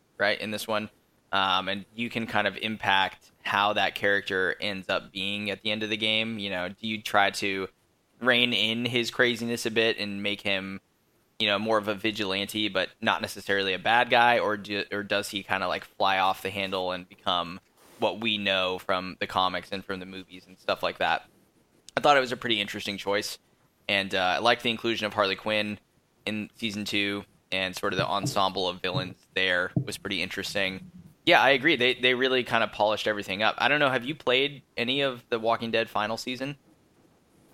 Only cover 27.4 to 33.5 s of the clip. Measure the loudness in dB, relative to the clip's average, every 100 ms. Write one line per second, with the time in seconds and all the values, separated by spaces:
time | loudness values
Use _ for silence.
27.4 | _ -4 -2 -2 -2 0 0 0 0 2
28.4 | 2 2 -2 -2 -4 -4 -4 -8 _ 0
29.4 | 2 2 0 -2 -4 -8 -6 -4 -4 -6
30.4 | -4 -2 -2 -4 -12 -20 -20 -4 4 6
31.4 | 8 4 4 4 2 2 2 2 2 2
32.4 | 2 2 0 2 2 2 0 -2 -4 0
33.4 | 0